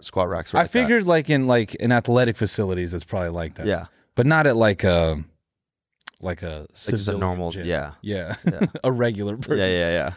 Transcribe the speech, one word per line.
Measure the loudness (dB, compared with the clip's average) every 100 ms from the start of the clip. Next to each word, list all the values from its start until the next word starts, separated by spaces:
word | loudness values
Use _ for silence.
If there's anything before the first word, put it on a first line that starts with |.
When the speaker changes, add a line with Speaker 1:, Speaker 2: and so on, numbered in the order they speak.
Speaker 1:
squat | -8 -2 -2
racks | -2 -2
were | 0
Speaker 2:
I |
Speaker 1:
like | 2
that. | 2
Speaker 2:
figured, | 2 2 4
like, | 2 4
in, | 2 4
like, | 2 2 -2
in | 2
athletic | 2 2 2 2 0
facilities, | -2 -2 -2 -2 -4 -6
it's |
probably | -6 -6 -4
like | -6 -8 -6
that. | -4
Speaker 1:
Yeah. | -4 -6 _ _ 0
Speaker 2:
But | 2
not | 4 4
at, | 4
like, | 4 4
a, | 4 4 2 0 -8 _ _ _ _ _ _ _ -20 -12
like, | -8 -8
a | -8 -12
Speaker 1:
Like, | -14
just | -12 -4
a | -4
Speaker 2:
civilian | -2 -2
Speaker 1:
normal, | -2 -2 -6
Speaker 2:
gym. | -6 -4
Speaker 1:
yeah. | -4 -6 -10
Speaker 2:
Yeah. | -8 -6 -6 -4 -2
Speaker 1:
Yeah. | 0 -2
Speaker 2:
<laughs> | -2
A | -2
regular | 0 0 -2 -4 -6
person. | -4 0
Speaker 1:
Yeah, | 2
yeah, | 2 0
yeah. | 0 -2